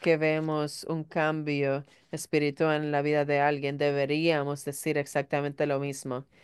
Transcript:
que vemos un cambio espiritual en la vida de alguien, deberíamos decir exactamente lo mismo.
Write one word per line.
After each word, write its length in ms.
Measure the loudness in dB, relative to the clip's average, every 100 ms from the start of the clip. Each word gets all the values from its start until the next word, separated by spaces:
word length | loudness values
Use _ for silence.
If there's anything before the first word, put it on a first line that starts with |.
que 160 | 2 4
vemos 680 | 4 2 0 -2 -2 -6 -6
un 180 | -6
cambio 840 | -4 0 0 0 -2 0 0 0 -4 -18 _
espiritual 720 | -12 -2 0 2 2 2 2
en 80 | 0
la 100 | 0
vida 240 | 2 2 2
de 140 | 2
alguien, 360 | 2 2 -2 0
deberíamos 880 | 0 2 0 0 2 2 0 -4 -6
decir 320 | -6 -2 -2
exactamente 680 | -2 -4 -2 -2 -2 -2 0
lo 120 | 0
mismo. 460 | -2 -6 -6 -8 -8 _